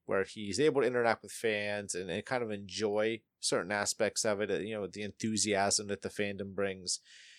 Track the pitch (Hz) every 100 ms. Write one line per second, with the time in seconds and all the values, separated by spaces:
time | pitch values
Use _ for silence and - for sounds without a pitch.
0 | - 101 95 110 104 98 151 139 123 123
1 | 117 110 104 - 113 104 104 104 98 90
2 | 92 90 - 127 113 104 98 92 107 104
3 | 110 113 _ _ - 131 87 104 104 -
4 | 107 - 110 101 104 95 98 110 92 95
5 | 104 - 110 107 104 98 101 98 104 101
6 | 98 - 101 98 98 95 98 95 90 -
7 | - - -